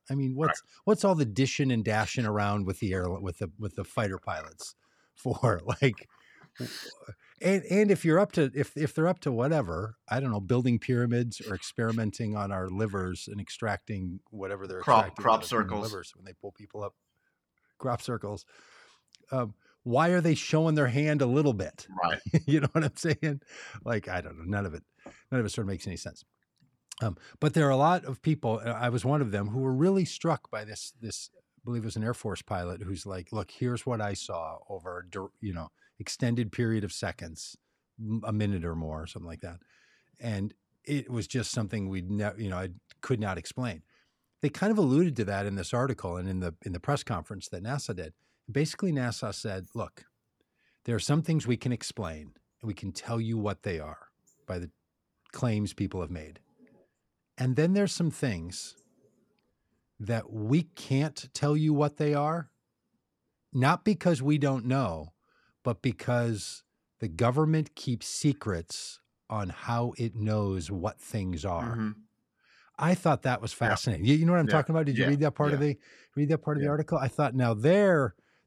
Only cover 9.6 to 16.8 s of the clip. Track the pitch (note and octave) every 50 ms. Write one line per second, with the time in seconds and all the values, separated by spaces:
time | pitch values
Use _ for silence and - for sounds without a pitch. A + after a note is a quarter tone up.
9.6 | A#2+ E2+ E2 D#2+ G2+ A2 A2 - _ - B2+ C3 C#3 C3 G#2+ G#2 G2 F2+ B2+ B2
10.6 | A#2+ B2+ A#2+ G#2+ - - B2+ A#2+ B2 A#2 A#2+ A#2+ B2 A#2 G#2+ - - G#2+ G2 F#2
11.6 | - - - - A#2 A2+ A2+ A#2 A2 G#2 - - A#2+ G#2 G#2+ G#2 G2+ G2 G2+ F#2
12.6 | F#2 F2+ F2+ G2 A2 G#2+ G2 G2 F#2 F#2 F#2 - - - G#2 G2+ F#2 - - -
13.6 | A#2 G#2+ G2+ - - - A2 F#2+ F#2+ F2+ F2 F#2+ - _ G#2+ G#2 F#2+ F#2+ G2+ F#2+
14.6 | G2 F#2 F#2+ F#2 F2+ D3 B2+ A2 G#2+ G2 - - A2+ A#2+ A2 A2 A2 - B2+ A2+
15.6 | G#2 F#2+ A2 G#2 G#2+ A2+ G#2+ F#2 - - - - F#2 F#2 D#2 _ - G2+ - -
16.6 | G#2 G2 - G#2